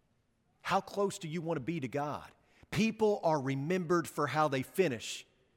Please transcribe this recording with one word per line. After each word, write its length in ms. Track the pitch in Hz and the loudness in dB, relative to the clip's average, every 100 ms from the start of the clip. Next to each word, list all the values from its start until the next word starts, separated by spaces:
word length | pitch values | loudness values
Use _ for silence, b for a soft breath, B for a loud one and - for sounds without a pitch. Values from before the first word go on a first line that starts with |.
| _ _ _ _ _ _ | _ _ _ _ _ _
How 200 | - 185 | -2 0
close 380 | - 196 202 - | 0 -2 -2 -2
do 100 | 160 | -6
you 120 | 170 | -6
want 160 | 165 165 | -4 -4
to 80 | |
be 160 | 123 170 | -2 -4
to 80 | 127 | -4
God? 360 | 143 147 110 76 - b b b | -4 -4 -6 -10 -20 b b b
People 500 | 147 220 220 220 208 | 2 2 4 2 4
are 160 | 165 156 | 2 2
remembered 680 | 131 135 147 185 160 175 139 | 2 -2 0 -2 2 0 0
for 200 | - 147 | -2 0
how 220 | 151 151 | 2 2
they 140 | 135 | 0
finish. 640 | 131 - 180 113 - - - _ _ | -2 2 2 0 -6 -10 -12 _ _